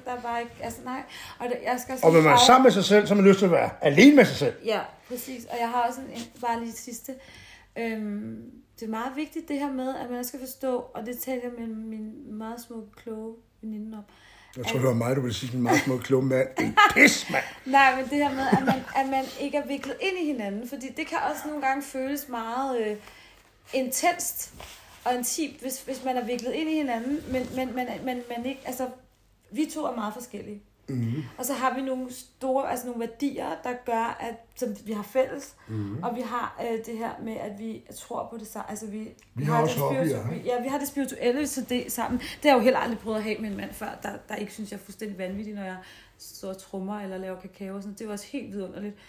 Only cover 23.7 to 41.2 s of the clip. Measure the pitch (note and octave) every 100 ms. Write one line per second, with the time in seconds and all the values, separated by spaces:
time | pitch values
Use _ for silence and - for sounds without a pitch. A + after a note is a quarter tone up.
23.7 | C4 B3+ - F4 F4 - - - - -
24.7 | - - - A#3+ B3 A#3+ - C#4+ - B3+
25.7 | B3+ - C4+ C4 B3+ A3+ A#3+ A#3 C#4+ D#4
26.7 | D#4 C#4 A#3 B3 D4 C#4 C4 B3+ C4 C4
27.7 | B3 B3 G3+ C4 B3 A#3+ A#3+ B3+ C4+ -
28.7 | B3+ B3+ - _ _ _ _ _ G#3+ D4+
29.7 | D#4 C#4+ A#3+ G#3+ B3 - G#3 G3+ G#3 -
30.7 | _ - B2+ A2+ C3+ C3+ - B3 B3 C4
31.7 | B3 C4+ B3+ B3+ - - - C4 C4 C4+
32.7 | B3 A#3+ A#3 A3+ - C#4 - - D#3+ B3+
33.7 | B3 - A3+ A3+ - A#3 A#3 - - A#3
34.7 | G3+ G#3 G#3 G3+ C4 C4 C#4 - - -
35.7 | A2 G2 A#2+ A3 A#3+ A3+ A#3+ - - A#3
36.7 | A3+ A3+ A3+ A#3 - A3+ A3 G#3+ G3+ A3+
37.7 | A3 - - - A#3 - A3+ G#3 G#3+ -
38.7 | G#3 A3 G#3+ A3 - - - D3 - D#3
39.7 | - C#3 C4 D#3+ A2+ G#2+ - - B3 B3
40.7 | C#4 C#4+ - C4+ -